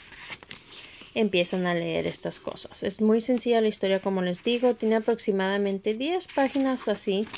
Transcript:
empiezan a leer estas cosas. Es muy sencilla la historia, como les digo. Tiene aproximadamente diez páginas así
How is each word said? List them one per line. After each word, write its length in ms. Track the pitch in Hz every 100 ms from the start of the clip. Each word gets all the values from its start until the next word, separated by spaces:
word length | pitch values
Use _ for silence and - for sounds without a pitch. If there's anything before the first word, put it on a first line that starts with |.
| - - - - - - - - - - -
empiezan 520 | 233 214 185 175 185 180
a 80 |
leer 320 | 170 170 165 165
estas 320 | - 170 -
cosas. 460 | - - - -
Es 160 | - -
muy 180 | 214 226
sencilla 400 | 226 247 240 233
la 60 | 214
historia, 320 | 214 190 190
como 220 | 196 190
les 200 | 180 180
digo. 320 | 233 240 247 233
Tiene 180 | 220
aproximadamente 1000 | 226 226 226 - 196 190 202 202 196 214
diez 340 | 220 285 359 -
páginas 600 | - 269 277 269 254 -
así 380 | 202 - 190 214